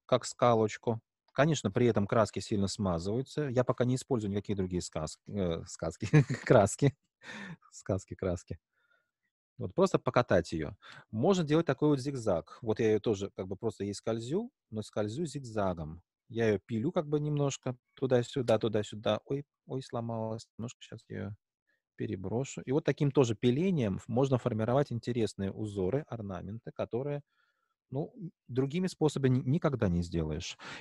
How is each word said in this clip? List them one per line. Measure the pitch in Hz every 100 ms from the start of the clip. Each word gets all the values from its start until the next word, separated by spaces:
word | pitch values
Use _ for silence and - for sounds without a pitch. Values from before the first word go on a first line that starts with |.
| -
как | 123
скалочку. | - - 123 113 110 - - 113 - _ _
Конечно, | - 151 151 104
при | 107 120
этом | 107 101
краски | 117 104 -
сильно | - 107 98
смазываются. | - 98 85 92 113 131 -
Я | 147 120
пока | 123 127
не | 123 127
использую | - 127 104
никакие | 101 - 101
другие | 92 90
сказ-, | - - 78 - -
э, | 101 90 82 90
сказки, | - 82 - -
<laughs> | 156 135 131
краски. | - 127 95 - 143 - _ _ - 208 196 160 _
Сказки, | - - 95 -
краски. | 92 95 87 - - _ _ _ _ _ _ _ _ _ _
Вот | 104
просто | - 185 -
покатать | - - 120 98 85
её. | 82 76 - - - -
Можно | 107 147 190
делать | 151 151 165
такой | - 151
вот | 143
зигзаг. | 127 139 110 87 - -
Вот | 117 107
я | 113
её | 107
тоже | 123 98 98 -
как | 92
бы | 95
просто | 117 -
ей | 101
скользю, | 101 - 113 117 170 233 _ _
но | 110
скользю | 104 - 107 117 170
зигзагом. | 143 127 107 98 85 78 85 _ _ _
Я | 113 113
её | 101
пилю | - 113 131
как | 185 151
бы | 147
немножко | 151 147 143 - - 127 _
туда-сюда, | - 131 127 120 - 120 110
туда-сюда. | 113 107 104 107 107 107 -
Ой, | 139 143 _ -
ой, | 131
сломалась. | 131 123 117 113 110 110 - _
Немножко | 117 -
щас | - 110 _
я | 107
её | 101 104 _ _ _ _ _ _
переброшу. | 117 98 95 107 135 -
И | -
вот | 139
таким | 156 143 147
тоже | 143 123 113
пилением | 123 123 185 170 110 92
ф-, | -
можно | 113 139 127
формировать | 123 110 110 127 147
интересные | 117 - 120 107 - 98
узоры, | - 110 101 90 131 156
орнаменты, | 117 101 90 87 110 -
которые, | - 101 - 143 143 - _ _ _ _ _ _
ну, | 131 175 247 180 - _
другими | 123 135 160 185
способами | - 156 143 135 127
ни-, | 123
никогда | 156 160 131 104
не | 87
сделаешь. | 85 87 78 78 - - - -